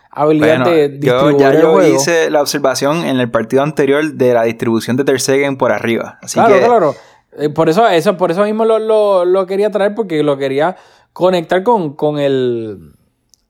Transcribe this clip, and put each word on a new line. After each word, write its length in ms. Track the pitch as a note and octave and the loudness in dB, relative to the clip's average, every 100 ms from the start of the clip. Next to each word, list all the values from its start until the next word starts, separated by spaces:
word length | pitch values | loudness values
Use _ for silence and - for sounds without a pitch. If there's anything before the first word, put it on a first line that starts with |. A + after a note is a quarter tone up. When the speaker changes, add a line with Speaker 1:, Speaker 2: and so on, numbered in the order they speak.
| _ | _
Speaker 1:
habilidad 480 | - D3+ D#3 D#3 D#3+ | -2 0 2 2 2
Speaker 2:
Bueno, 100 | F3 | 2
Speaker 1:
de 280 | E3 C#3+ C#3 | 2 0 -2
Speaker 2:
yo 120 | B2+ | 0
Speaker 1:
distribuir 240 | B2 D3 C#3+ | 2 2 4
Speaker 2:
ya 100 | C3+ | 4
Speaker 1:
el 100 | D3 | 4
Speaker 2:
yo 100 | D#3+ | 4
Speaker 1:
juego. 240 | F3 E3 C3+ | 4 4 2
Speaker 2:
hice 340 | C#3+ E3+ D#3 | 2 0 2
la 100 | D3+ | 0
observación 640 | C#3 D3+ C#3 B2+ C#3 E3 | 0 -2 -2 0 -2 -2
en 140 | D3+ C3 | -2 -2
el 120 | A#2+ | -2
partido 320 | A#2 A2+ C3 | -4 -2 -2
anterior 500 | D3 D#3 C#3 C#3+ D#3 | 0 0 0 0 -2
de 200 | C3 B2+ | -2 0
la 100 | A#2+ | 2
distribución 520 | A2+ A2+ A#2+ A2+ A2+ B2+ | 0 -2 -2 -2 -2 -2
de 80 | |
Ter 160 | C#3 C3 | 0 -2
Stegen 360 | C3+ C#3 C#3+ C3 | 0 0 -2 -2
por 160 | B2+ | -2
arriba. 460 | G#2 A#2 A2+ - - | 0 -2 -4 -6 -14
Así 120 | - | -6
Speaker 1:
Claro, 200 | - A3 | 0 2
Speaker 2:
que 100 | G3 | 2
Speaker 1:
claro. 300 | A#3 A#3 D#3 C3 - _ _ | 2 2 0 -4 -12 _ _
Eh, 160 | - D3 | -8 -4
por 200 | D3 D#3+ | 0 0
eso, 180 | E3+ A#3 | 2 2
eso, 280 | E3+ D#3 F3+ | 2 0 0
por 140 | F3 | -2
eso 140 | E3 | 0
mismo 200 | G#3 G#3+ | -2 0
lo, 140 | A3+ A3 | 0 0
lo, 460 | A3 A3 G#3 F#3+ | 0 2 2 2
lo 220 | F3 F#3+ F#3 | 2 0 -2
quería 240 | G3 G#3 | -2 -2
traer, 240 | G3+ G3+ | -2 -2
porque 280 | G#3 G3+ D#3 | -4 -4 -2
lo 140 | D3 C3+ | -2 -2
quería 400 | C#3 C3+ D#3+ F#3 - _ _ | -2 -2 -2 -4 -14 _ _
conectar 500 | - F#3 F3+ E3 F3+ | -2 0 0 0 -2
con, 320 | F#3+ A3+ D#3 | 0 0 -2
con 240 | C3+ D3+ D3 | -4 -4 0
el, 760 | C#3+ C3+ B2+ A#2 A2 F#2+ D2+ _ _ _ _ _ _ | 0 0 -2 -4 -8 -12 -18 _ _ _ _ _ _